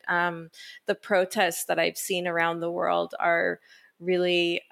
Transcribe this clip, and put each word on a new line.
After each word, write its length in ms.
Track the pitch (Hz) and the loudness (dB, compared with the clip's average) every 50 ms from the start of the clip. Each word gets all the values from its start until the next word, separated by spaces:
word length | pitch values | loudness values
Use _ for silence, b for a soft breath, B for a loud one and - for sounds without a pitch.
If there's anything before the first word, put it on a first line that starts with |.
| - | -4
um, 440 | - 175 175 175 175 170 165 165 165 B B B B B B B | -2 0 2 2 0 -2 -6 -12 -16 B B B B B B B
the 100 | - 202 | -4 -4
protests 720 | - - - 208 185 185 185 - 220 190 170 165 - - | -4 0 2 4 4 4 2 2 2 2 2 2 -2 -2
that 140 | - 185 170 | -2 0 2
I've 180 | 165 170 - | 2 0 0
seen 320 | - - - 190 180 175 180 | -4 -6 -4 -2 -2 -2 -2
around 320 | 170 170 165 170 170 170 | 0 0 0 0 0 -2
the 100 | 165 170 | -4 -4
world 440 | 175 175 175 175 175 170 170 170 - - | -2 -2 0 2 2 2 0 -2 -4 -4
are 400 | - 175 170 170 180 175 170 - b b b b b b b - | 0 0 2 2 2 0 -2 -4 b b b b b b b -10
really, 640 | 170 180 185 180 180 180 175 175 175 170 170 - - _ | -4 -2 0 2 2 2 2 2 2 0 0 -4 -6 _